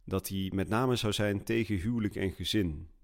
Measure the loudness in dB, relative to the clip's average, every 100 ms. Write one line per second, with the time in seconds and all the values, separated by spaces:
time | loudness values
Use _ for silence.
0 | -4 -2 -2 -2 -2 0 0 2 2 2
1 | 2 2 0 0 0 0 2 0 0 0
2 | 0 0 -2 -2 0 2 2 -2 -10 -18